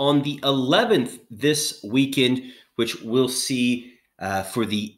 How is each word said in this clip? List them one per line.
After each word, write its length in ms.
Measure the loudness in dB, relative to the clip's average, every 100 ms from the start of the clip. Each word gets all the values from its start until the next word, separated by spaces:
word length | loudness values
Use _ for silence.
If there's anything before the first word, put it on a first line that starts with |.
on 220 | 2 2
the 180 | 0 -2
eleventh 760 | 0 0 2 2 4 2 0 -6 -18
this 540 | -2 0 0 -2 -8
weekend, 580 | -2 0 2 4 2 2 -4 -18 _
which 260 | -4 -4 -4
we'll 260 | -2 0 0
see, 680 | 0 -2 0 0 -2 -6 -20 _ -10
uh, 240 | -4 -4
for 240 | -4 -4 -2
the 300 | -2 -6